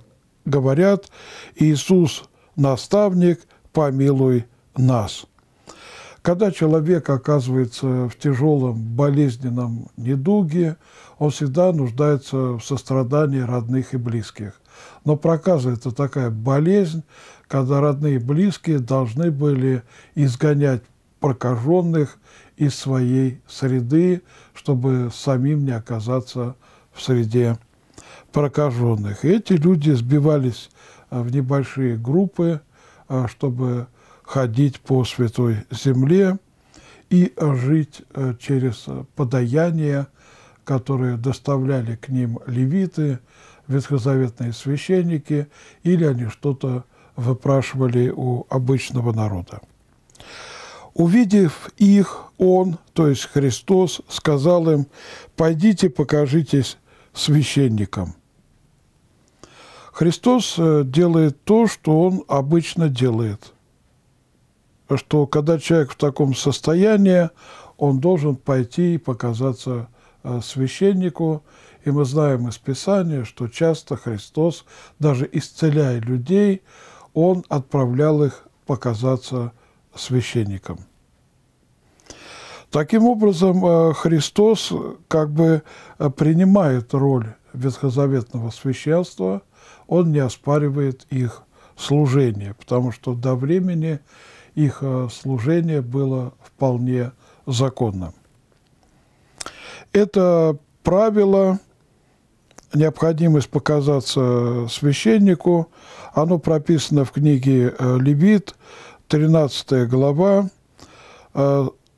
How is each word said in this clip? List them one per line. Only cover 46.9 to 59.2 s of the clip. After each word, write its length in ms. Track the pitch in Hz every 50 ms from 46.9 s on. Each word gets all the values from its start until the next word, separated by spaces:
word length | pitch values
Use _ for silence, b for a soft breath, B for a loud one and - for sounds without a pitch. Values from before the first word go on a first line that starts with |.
| b b b b b
выпрашивали 920 | - 120 123 127 113 - 139 139 135 123 - - 131 131 123 120 123 123 127 -
у 320 | - 127 127 123 123 - -
обычного 640 | - 131 127 123 135 123 - - - 123 117 120 110
народа. 480 | 113 110 104 98 90 90 - - - - _ _ _ _ _ _ _ _ _ B B B B B B B B B B B B B B B B B
Увидев 720 | - 170 170 185 247 247 185 208 208 190 151 - - - - -
их, 540 | - 208 196 202 202 185 - - - - - _ -
он, 400 | 190 185 185 185 185 185 165 - - _ _
то 140 | - 160 147
есть 160 | 135 - -
Христос, 760 | - - 147 139 135 113 - - - 196 185 185 165 - - - -
сказал 640 | - - - 156 147 139 131 170 180 175 165 165
им: 160 | 156 143 139 B B B B B B B B B _
"Пойдите, 540 | - 160 165 165 151 180 226 202 - 196 175
покажитесь 880 | - - 147 - 156 147 147 131 139 170 147 - - 139 120 - - - b b b b b b b
священникам". 1040 | - - 156 143 151 131 - - 147 139 123 110 104 101 - - 101 92 85 82 - _ _ _ _ _ _ _ _ _ _ _ _ _ _ _ _ _ _ _ _